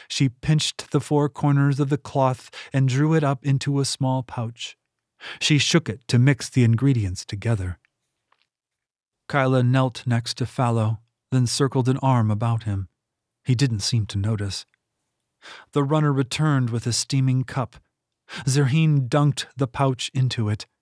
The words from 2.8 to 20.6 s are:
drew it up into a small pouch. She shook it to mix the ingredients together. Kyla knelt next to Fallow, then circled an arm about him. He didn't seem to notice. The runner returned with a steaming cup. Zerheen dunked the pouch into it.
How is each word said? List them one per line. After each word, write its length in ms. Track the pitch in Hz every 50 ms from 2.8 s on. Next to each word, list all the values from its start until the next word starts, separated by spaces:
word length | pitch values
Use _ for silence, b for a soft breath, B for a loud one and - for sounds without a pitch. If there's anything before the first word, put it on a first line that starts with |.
| 135 131
drew 260 | 123 135 151 156 160
it 100 | 160 147
up 200 | 139 139 131 -
into 340 | 143 135 131 - 143 139 139
a 40 | 139
small 380 | - - - 135 131 131 131 123
pouch. 560 | - - 127 113 117 120 - - - - _ _ _ _ _ _ _ _ _ B B B B
She 180 | - - 151 139
shook 300 | - - - 165 - -
it 180 | 101 - _ -
to 100 | - 120
mix 300 | 123 143 143 - - -
the 160 | - 131 120
ingredients 640 | 113 117 110 131 139 131 117 101 92 90 - -
together. 520 | - - 98 95 117 117 98 92 90 87 - _ _ _ _ _ _ _ _ _ _ _ _ _ _ _ _ _ _ _ _ _ _ _ _ _ _ _ _ _ -
Kyla 360 | - 143 131 131 131 127 123
knelt 420 | 123 127 131 131 127 - - -
next 320 | 123 117 117 117 - - -
to 80 | 127
Fallow, 560 | - - - 127 120 117 113 107 110 110 - _ _ _ _ _ -
then 160 | - 131 123
circled 440 | 113 - - 143 131 - 135 120 127
an 80 | 131 139
arm 320 | 139 135 131 120 110 107
about 320 | 107 104 117 117 117 113 -
him. 260 | 107 101 98 95 - _ _ _ _ _ _ _ _ _ _ _
He 100 | - 127
didn't 260 | 110 139 127 113 98
seem 260 | - - - 117 104
to 120 | - - 101
notice. 460 | 98 110 113 101 104 98 95 - - _ _ _ _ _ _ _ _ _ _ _ _ _ _ _ B B B B B B -
The 120 | 147 143
runner 280 | 139 156 156 151 147 139
returned 580 | 135 135 - - - 156 156 143 135 127 113
with 160 | 117 117 -
a 60 | 120 117
steaming 520 | - - - 143 135 131 131 127 131 123
cup. 320 | - - 143 120 - - - _ _ _ _ _ _ _ _ _ B B B B
Zerheen 600 | 135 131 147 143 123 139 160 160 156 147 139 127 113
dunked 380 | 147 147 147 147 135 - - - -
the 100 | - 139
pouch 420 | 123 - - 139 135 127 - - - -
into 340 | 135 131 120 - - 110 104
it. 180 | 107 -